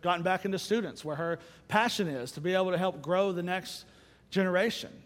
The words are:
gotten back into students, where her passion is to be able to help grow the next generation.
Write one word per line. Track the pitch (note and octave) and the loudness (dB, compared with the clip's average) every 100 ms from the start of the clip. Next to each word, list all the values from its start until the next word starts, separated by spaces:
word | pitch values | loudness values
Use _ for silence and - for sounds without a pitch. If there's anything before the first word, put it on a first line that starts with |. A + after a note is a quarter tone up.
gotten | F3 F3 | 0 0
back | F3 F#3 | 2 0
into | G3 F#3+ | 0 -4
students, | - A3+ F3+ - | 0 0 0 -6
where | D3+ | -6
her | D3 E3 E3 - - - | -4 -4 -4 -8 -20 0
passion | G#3 A#3 - F3 | 2 4 2 0
is | C3+ B2+ | -2 -4
to | - | -4
be | E3 | 0
able | F#3 F#3 | 2 2
to | F3 | 2
help | F#3+ F3 | 0 -2
grow | C#3+ F#3 G3 | 0 2 2
the | F3 | 0
next | F3 F#3 - - - - - - - | -2 -4 -4 -12 -16 -20 -20 -20 -4
generation. | F#3+ F#3 F3+ A3 - - - | 2 2 4 2 0 -8 -14